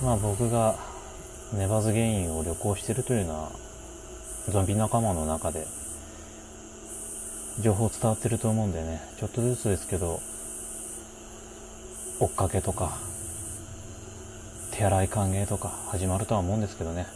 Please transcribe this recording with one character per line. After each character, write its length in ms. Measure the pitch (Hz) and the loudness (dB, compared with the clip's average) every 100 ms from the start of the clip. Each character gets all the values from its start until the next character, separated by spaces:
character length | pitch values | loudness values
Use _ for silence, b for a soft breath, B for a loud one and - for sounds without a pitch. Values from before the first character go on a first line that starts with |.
ま 100 | 131 | 4
あ 40 | 113 | 4
僕 320 | 104 98 120 | 4 2 4
が 260 | 117 113 110 B B B B B - - | 6 6 4 B B B B B -12 -4
ネ 120 | 104 95 | 0 4
バ 140 | 110 | 4
ズ 140 | 107 | 6
ゲ 120 | 107 113 | 4 4
イ 180 | 107 | 4
ン 120 | 85 80 | 2 0
を 80 | |
旅 100 | 80 82 | 0 0
行 200 | 104 101 | 0 0
し 80 | |
て 100 | - | 0
る 100 | 117 | -2
と 100 | 127 | 2
い 80 | 120 | 2
う 40 | 87 | 2
の 180 | 78 | -2
は、 80 | 78 - - - - - - - - - - | -6 -8 -12 -14 -14 -12 -12 -12 -8 -6 0
ゾ 120 | 98 | 4
ン 40 | 92 | 4
ビ 100 | 104 | 4
仲 240 | 110 117 | 4 4
間 140 | 113 | 4
の 120 | 87 78 | 2 2
中 280 | 80 85 | 2 0
で 120 | 78 78 - - B B B B B B B - - - - - - - - - - | -2 -4 -6 -6 B B B B B B B -14 -14 -10 -8 -8 -8 -6 -6 -6 0
情 120 | 107 | 2
報 140 | 101 110 | 4 2
伝 140 | - 117 | 2 2
わ 0 | |
っ 80 | 110 | 2
て 80 | 120 | 2
る 100 | 113 | 2
と 120 | 113 | 2
思 160 | 110 104 | 2 2
う 20 | |
ん 60 | |
で 80 | 85 | 0
ね、 200 | 80 82 - - | -2 -4 -8 -6
ち 60 | |
ょ 40 | 107 | -4
っ 20 | |
と 120 | - | 0
ず 140 | 120 123 | 2 2
つ 140 | 110 | 2
で 80 | 95 | 0
す 100 | - | 0
け 100 | 95 | 0
ど、 220 | 90 87 - - - - - - - - - - - - - - - - - - - - | 0 0 -4 -8 -6 -8 -8 -8 -8 -8 -10 -14 -14 -14 -12 -12 -14 -12 -12 -8 -6 0
追 60 | 104 | 0
っ 60 | |
か 160 | - 95 | 4 2
け 100 | 98 | 2
と 140 | 92 | 0
か、 240 | - 80 - - - - - - - - - - - - - - - - - - | 0 0 -2 -6 -6 -6 -6 -6 -6 -8 -12 -12 -12 -12 -12 -12 -12 -12 -10 -6
手 120 | - | 2
洗 200 | 104 95 | 4 6
い 40 | 95 | 4
歓 240 | - 98 | 4 2
迎 140 | 95 101 | 2 2
と 100 | 101 | 0
か 120 | 95 - - | -2 -4 -4
始 180 | 95 92 | 0 2
ま 120 | 92 | 2
る 80 | 107 | 2
と 80 | |
は 80 | 110 | 2
思 140 | 90 107 | 4 2
う 20 | |
ん 20 | |
で 80 | 104 | 2
す 100 | - | -2
け 60 | |
ど 80 | 82 | -4
ね。 160 | 82 92 | -2 -4